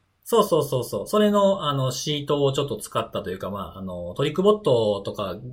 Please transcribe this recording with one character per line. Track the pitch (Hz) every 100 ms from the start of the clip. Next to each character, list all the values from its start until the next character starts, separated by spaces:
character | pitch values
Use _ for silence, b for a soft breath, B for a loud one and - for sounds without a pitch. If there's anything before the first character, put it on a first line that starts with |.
| _ _
そ | - 226
う |
そ | 220 156
う |
そ | 139 127
う |
そ | 117 101
う。 | -
そ | 214
れ | 208
の、 | 208 196 190 151
あ |
の、 | 135 131
シ | 131 151 147
ー | 143
ト | 147
を | 139
ち | 139
ょ | 135
っ |
と | 107
使 | - 117
っ | 110
た | 104
と | 95
い |
う | 95
か、 | 92
ま | 98 82
あ、 | 95
あ |
の、 | 95 87 87
ト | -
リ | 143
ッ |
ク | -
ボ | 196 214
ッ |
ト | 156 120 107 101
と | 107
か | 101 95 90 127